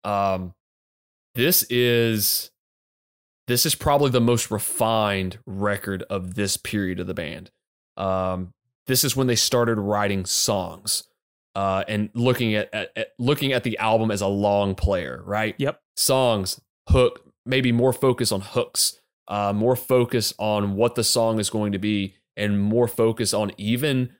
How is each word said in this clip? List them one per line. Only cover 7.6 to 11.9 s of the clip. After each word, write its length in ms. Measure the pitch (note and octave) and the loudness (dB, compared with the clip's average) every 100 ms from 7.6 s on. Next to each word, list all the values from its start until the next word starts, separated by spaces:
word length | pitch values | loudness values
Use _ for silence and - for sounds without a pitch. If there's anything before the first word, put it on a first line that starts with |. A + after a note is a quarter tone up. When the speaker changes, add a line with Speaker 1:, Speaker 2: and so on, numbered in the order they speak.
| _ _ _ - | _ _ _ -6
Speaker 1:
Um, 560 | G2 F#2+ F#2 F#2 F2+ _ _ _ - | -2 0 -2 -4 -8 _ _ _ -2
this 180 | C3 | 0
is 100 | C#3 | 0
when 120 | C3 C3 | 0 0
they 100 | A#2 | 0
started 380 | - B2 A#2 A2 | 2 2 2 0
writing 460 | G2+ G#2 G#2 G2 | 0 0 0 -2
songs, 800 | F#2 - - G2+ F2 E2 - - - _ _ _ _ | -2 -2 0 -2 -2 -8 -6 -6 -6 _ _ _ _
uh, 300 | G2 G2 F#2+ | -4 -2 -2
and 220 | - | -2